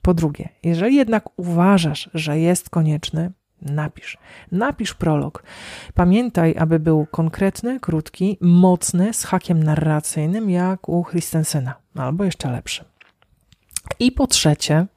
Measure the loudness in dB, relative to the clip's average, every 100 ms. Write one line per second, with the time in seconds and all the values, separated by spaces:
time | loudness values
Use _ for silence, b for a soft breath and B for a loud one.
0 | 2 2 0 -4 -14 _ -2 0 2 2
1 | 2 0 -4 -10 -2 2 4 4 2 -4
2 | -8 -6 -2 0 2 0 -2 0 0 0
3 | -4 -4 -6 -8 _ _ -6 -6 -6 -10
4 | -20 -20 B B B -4 -4 -4 -8 -4
5 | 0 0 -2 -10 B B B B B 2
6 | 4 4 2 2 2 2 0 2 2 0
7 | 0 -2 -2 0 -2 -2 -6 -6 -2 -4
8 | -4 -4 -4 0 4 6 6 4 0 0
9 | 0 -2 -2 -4 0 0 2 2 2 0
10 | -2 -4 -2 -2 0 0 0 -4 -2 -4
11 | -2 -4 -2 -2 -2 -2 -4 -10 _ -8
12 | -6 -2 -2 -4 -6 -6 -8 -12 -14 _
13 | -20 _ _ _ _ _ _ -14 -10 0
14 | 0 2 0 2 2 2 2 2 0